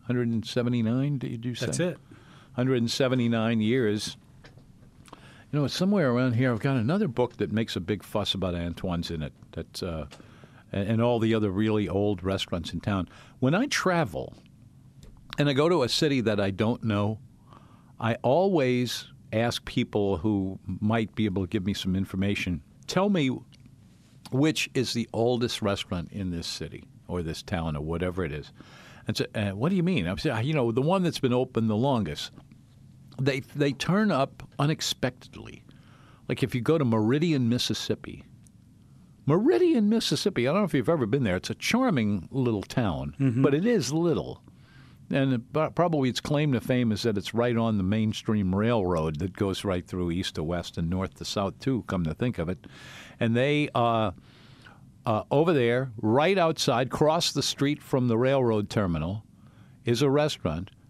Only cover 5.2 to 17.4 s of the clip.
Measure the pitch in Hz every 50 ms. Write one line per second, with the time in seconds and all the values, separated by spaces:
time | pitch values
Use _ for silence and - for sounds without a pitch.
5.2 | - - - - - - - 147 139 123 - - 185 196 208 196 156 127 120 123
6.2 | 127 127 113 120 131 127 117 104 - 139 135 127 104 127 175 208 220 147 113 -
7.2 | 123 - - - 104 76 104 110 113 - - 98 85 98 107 87 - - - 107
8.2 | 95 - - 95 95 90 87 87 85 87 85 - - 92 87 85 85 - 85 80
9.2 | 73 65 - - - - - 82 82 - - - 101 90 80 78 73 73 - -
10.2 | - - - - - - - - - - - 98 101 98 113 110 117 123 120 110
11.2 | 113 110 113 107 107 101 90 101 107 110 107 107 104 80 87 101 104 104 104 87
12.2 | 90 95 95 92 - - 95 87 85 - - - - 107 101 95 85 - - -
13.2 | - - - - 123 131 160 208 269 294 - - - 185 175 170 151 98 - 131
14.2 | - - - - - - - - - - - - - - - - - - - -
15.2 | - - - - 147 147 139 135 151 170 180 156 127 113 - - 165 147 139 127
16.2 | 104 113 104 101 98 98 95 90 110 110 123 - - 110 104 104 104 104 110 -
17.2 | - - - -